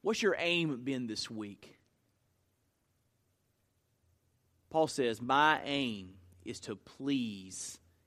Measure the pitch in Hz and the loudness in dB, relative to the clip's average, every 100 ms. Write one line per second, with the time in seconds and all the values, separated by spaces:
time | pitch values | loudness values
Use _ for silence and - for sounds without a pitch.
0 | 196 226 202 - 170 175 156 123 131 131 | -2 2 2 2 2 2 2 -2 -2 -2
1 | 117 107 - 110 104 95 - - _ _ | -2 -6 -6 -8 -8 -10 -20 -20 _ _
2 | _ _ _ _ _ _ _ _ _ _ | _ _ _ _ _ _ _ _ _ _
3 | _ _ _ _ _ _ _ _ _ _ | _ _ _ _ _ _ _ _ _ _
4 | _ _ _ _ _ _ - 160 156 - | _ _ _ _ _ _ -2 2 2 2
5 | 120 110 123 135 156 147 120 143 123 101 | 0 0 2 6 6 4 0 -2 -2 -6
6 | 92 95 - - 113 117 - 101 - - | -12 -18 -20 -16 -12 -10 -8 -10 -12 -8
7 | 139 139 113 98 92 - - - _ _ | -2 -2 -2 -6 -12 -12 -12 -14 _ _